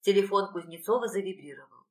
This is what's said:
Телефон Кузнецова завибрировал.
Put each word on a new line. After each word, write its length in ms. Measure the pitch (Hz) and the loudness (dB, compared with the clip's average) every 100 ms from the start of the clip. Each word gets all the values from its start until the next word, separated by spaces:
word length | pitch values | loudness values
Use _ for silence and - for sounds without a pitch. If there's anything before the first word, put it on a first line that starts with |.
Телефон 500 | - 196 196 202 190 | 4 4 4 2 0
Кузнецова 560 | 180 165 165 - 240 226 | -6 -12 -12 0 0 0
завибрировал. 760 | 190 190 185 147 135 135 120 _ | -4 -6 -10 -14 -18 -20 -20 _